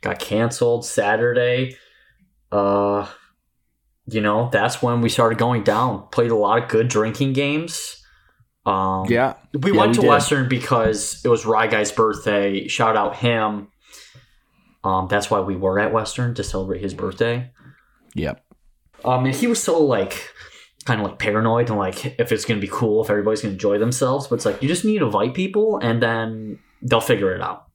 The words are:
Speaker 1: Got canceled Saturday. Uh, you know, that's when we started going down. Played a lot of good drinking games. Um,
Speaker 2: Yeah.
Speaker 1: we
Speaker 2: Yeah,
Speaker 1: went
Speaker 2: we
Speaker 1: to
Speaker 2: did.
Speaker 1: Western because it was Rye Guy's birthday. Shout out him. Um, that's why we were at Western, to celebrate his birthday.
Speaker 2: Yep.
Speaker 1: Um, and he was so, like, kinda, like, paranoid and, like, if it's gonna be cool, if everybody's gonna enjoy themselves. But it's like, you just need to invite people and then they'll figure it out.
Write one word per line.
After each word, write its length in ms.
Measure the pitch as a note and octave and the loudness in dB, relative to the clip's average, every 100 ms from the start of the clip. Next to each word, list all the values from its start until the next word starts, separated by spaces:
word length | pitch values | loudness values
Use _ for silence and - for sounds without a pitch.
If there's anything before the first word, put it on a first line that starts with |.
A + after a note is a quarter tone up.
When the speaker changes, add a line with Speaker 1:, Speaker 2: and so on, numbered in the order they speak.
Speaker 1:
Got 160 | F#2 F2 | -6 -6
canceled 640 | - G#2 A#2 - A#2+ A#2+ | -4 -2 -2 0 0 0
Saturday. 920 | A#2+ - C3 A2+ A#2+ A#2+ B2 B2 C3 C3 - _ _ _ _ _ _ | -2 -2 0 2 2 2 0 0 -2 -8 -20 _ _ _ _ _ _
Uh, 540 | G2+ G2+ G2+ G2+ G2+ G2+ - _ _ _ _ _ _ _ _ - | 0 2 2 2 0 -4 -12 _ _ _ _ _ _ _ _ -6
you 120 | A2 | -2
know, 300 | G#2 G#2+ A#2+ | 0 0 2
that's 300 | A2 G2+ - | 0 0 0
when 180 | B2 A#2+ | -2 0
we 80 | A#2 | 0
started 300 | - A#2 A2 | 2 2 4
going 260 | A#2 B2 | 0 2
down. 420 | G2+ G#2 B2+ G2 - | 2 2 0 -2 -6
Played 180 | - A#2 | -2 0
a 60 | A2+ | 2
lot 260 | G2+ A2+ | 2 2
of 60 | A#2+ | 2
good 200 | A2+ A#2+ | 0 2
drinking 440 | G#2+ A2 G#2+ C3+ | 0 0 0 -2
games. 680 | C3+ C#3+ D3+ E3+ - - - _ _ _ _ _ _ - | 0 0 -2 -4 -8 -12 -14 _ _ _ _ _ _ -2
Um, 400 | F#2+ F#2+ F#2+ F#2 | 0 0 -2 0
Speaker 2:
Yeah. 260 | A#2 C3 - _ D3 | 2 2 -2 _ -4
Speaker 1:
we 140 | D3+ | 0
Speaker 2:
Yeah, 60 | G3+ | 4
Speaker 1:
went 120 | - | 4
Speaker 2:
we 20 | A#2 | 4
Speaker 1:
to 40 | |
Speaker 2:
did. 60 | C#3 | 4
Speaker 1:
Western 400 | C#3+ - C#3+ B2+ | 4 4 0 2
because 720 | B2+ - B2+ A2 G#2+ - - | -2 0 2 2 0 -4 -4
it 40 | B2 | 2
was 180 | A#2 A2 | 2 2
Rye 200 | A2 A2 | 2 2
Guy's 260 | A2 G#2 | 2 0
birthday. 760 | - A2 G2+ G#2+ G2+ G2+ G2 - | 2 2 2 0 0 2 -2 -4
Shout 260 | - A#2 | 0 2
out 220 | A2 G#2 - | 2 0 0
him. 520 | A#2+ A#2 G#2+ G#2 G2+ _ _ - - - _ _ _ _ _ _ | 0 2 0 -4 -12 _ _ -20 -20 -20 _ _ _ _ _ _
Um, 240 | F#2+ F#2+ F#2 | -2 0 2
that's 220 | G2+ G2+ | 0 2
why 100 | G#2+ | 0
we 160 | F#2+ F#2+ | 0 -2
were 240 | F#2+ F#2+ | 0 0
at 120 | G#2+ | 0
Western, 420 | A2 G#2+ - A#2+ | 0 -2 -4 -4
to 100 | A#2+ | -4
celebrate 360 | G2+ G2 F#2+ F#2 | -6 -4 -4 -4
his 100 | G2+ | -6
birthday. 560 | F#2 F2+ F#2+ A#2 A#2+ B2+ _ - - _ _ _ | -6 -8 -2 -2 -2 -6 _ -20 -20 _ _ _
Speaker 2:
Yep. 280 | - D2 C2+ _ _ _ _ _ _ | -6 -6 -6 _ _ _ _ _ _
Speaker 1:
Um, 200 | - B2+ C3 | -2 0 0
and 80 | |
he 120 | C3 A#3+ | 0 0
was 160 | A#3 | 0
so, 160 | - E3 | 0 2
like, 480 | D3 A2+ G2 - - - - - - _ - | 4 2 0 -6 -14 -20 -20 -20 -20 _ -4
kinda, 160 | A2+ | -2
like, 140 | G2+ - | -2 -4
paranoid 500 | - G#2 A2+ A#2 A#2 | -2 0 2 2 0
and, 100 | G#2+ | 0
like, 400 | F#2 F#2 - - | -2 -4 -10 -4
if 140 | A#2 | -2
it's 120 | A2 | 0
gonna 160 | - G#2+ | 0 -2
be 80 | G2+ | -2
cool, 320 | - A#2 G#2+ | -2 0 2
if 60 | A2 | 2
everybody's 300 | G#2 G#2 G#2+ | 0 0 0
gonna 100 | G#2+ | -2
enjoy 260 | F#2+ G#2 G2+ | -2 0 2
themselves. 480 | A2+ B2+ B2+ C#3 C3+ | 0 0 0 0 -2
But 100 | A#2+ | -2
it's 100 | A2 | -2
like, 160 | G2 | 0
you 60 | C3+ | 0
just 160 | E3+ | 0
need 140 | G#3+ G#3+ | 0 2
to 80 | D3+ | 2
invite 280 | G2+ A2+ | 0 -2
people 440 | C3 F#3+ G3 A3 G#3 | -2 -2 0 0 2
and 240 | A#2 A#2 | 0 2
then 560 | A#2 A2+ A2+ A2 A2 - _ _ | 0 0 -4 -6 -10 -14 _ _
they'll 180 | B2+ A2+ | 0 0
figure 320 | - - F#2+ | 2 0 2
it 60 | F2+ | -2
out. 220 | E2 E2+ - | -6 -10 -16